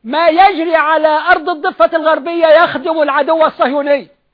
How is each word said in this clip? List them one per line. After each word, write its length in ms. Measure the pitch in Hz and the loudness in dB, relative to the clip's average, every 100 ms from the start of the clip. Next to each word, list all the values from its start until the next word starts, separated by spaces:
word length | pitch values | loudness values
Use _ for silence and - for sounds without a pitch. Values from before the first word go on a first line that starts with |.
ما 240 | 220 294 339 | -6 0 0
يجري 480 | 320 392 339 330 | 4 2 2 -2
على 320 | 320 294 320 311 | -2 0 0 0
أرض 420 | 302 320 359 311 | 0 0 0 -2
الضفة 400 | 320 359 - 330 | -4 -6 0 0
الغربية 540 | 330 311 311 285 339 320 | 2 0 -2 -4 0 4
يخدم 540 | 311 339 269 320 320 | 4 4 -2 -6 -2
العدو 440 | 294 277 285 320 | -2 0 0 0
الصهيوني، 640 | 311 - 294 285 285 277 165 _ _ | 0 0 -2 -2 -2 -2 -4 _ _